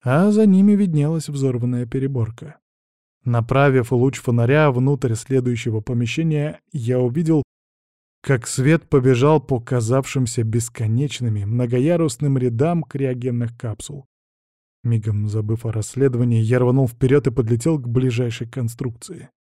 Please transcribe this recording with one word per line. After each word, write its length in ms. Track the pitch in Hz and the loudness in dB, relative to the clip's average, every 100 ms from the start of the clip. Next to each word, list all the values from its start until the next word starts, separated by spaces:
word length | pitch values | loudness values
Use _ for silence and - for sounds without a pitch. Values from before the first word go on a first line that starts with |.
А 280 | 127 139 202 | 0 2 4
за 140 | 208 220 | 4 6
ними 280 | 190 202 | 6 6
виднелась 560 | 202 202 151 143 165 151 | 4 2 2 0 -2 -6
взорванная 560 | 143 135 123 120 123 120 | -4 -2 0 -2 -4 -4
переборка. 720 | 135 135 131 113 117 - - _ _ _ _ _ _ | -4 -4 -2 -4 -6 -18 -20 _ _ _ _ _ _
Направив 680 | - 120 117 131 143 131 117 | -2 -2 0 2 4 2 2
луч 280 | 123 131 123 | 2 0 0
фонаря 520 | - 120 117 147 151 | -2 0 2 4 4
внутрь 420 | 123 131 143 131 | 2 0 0 -2
следующего 680 | 113 - 135 123 120 120 110 | -4 -2 -2 0 -4 -4 -4
помещения, 800 | 107 120 117 151 165 151 147 - _ | -4 -2 -2 -2 -2 0 -4 -8 _
я 280 | 151 117 127 | -8 -2 0
увидел, 440 | 123 131 160 156 131 _ _ _ _ _ _ _ | 0 0 2 2 0 _ _ _ _ _ _ _
как 240 | - 131 - | -2 -2 -2
свет 420 | - 131 160 - | 0 2 2 2
побежал 500 | 143 127 123 143 156 | 2 4 4 4 2
по 200 | - 127 | 0 -6
казавшимся 840 | 117 123 110 131 131 139 123 - | -2 -2 0 0 0 -4 -2 -2
бесконечными 1000 | 113 117 117 - 107 113 143 - 123 107 101 | -2 -2 -4 -6 -2 0 -2 -4 -4 -4 -2
многоярусным 920 | 120 123 123 139 175 160 - 147 135 | -2 0 0 2 2 0 -2 0 0
рядам 440 | 123 117 151 175 | 0 0 0 0
криогенных 720 | 151 139 135 127 123 120 117 120 | -4 -4 -4 -4 -4 -4 -4 -6
капсул. 500 | 120 104 - 147 - _ _ _ _ _ _ _ | -10 -10 -12 -18 -20 _ _ _ _ _ _ _
Мигом 440 | 120 117 107 104 104 | -2 -2 0 -2 -2
забыв 400 | 107 107 113 117 | -4 -2 -4 -4
о 40 | |
расследовании, 680 | 107 101 - 135 120 123 117 | -6 -6 0 0 2 2 2
я 160 | 110 123 | 2 2
рванул 300 | 123 131 131 | 2 2 0
вперед 400 | - 131 143 139 | 0 2 2 2
и 40 | |
подлетел 460 | 117 113 117 165 160 | -2 0 0 0 -2
к 100 | 120 | -2
ближайшей 600 | 117 131 117 123 113 113 | 0 0 0 -4 -6 -10
конструкции. 840 | 131 117 117 135 117 - 170 - _ | -6 -6 -6 -10 -10 -16 -18 -20 _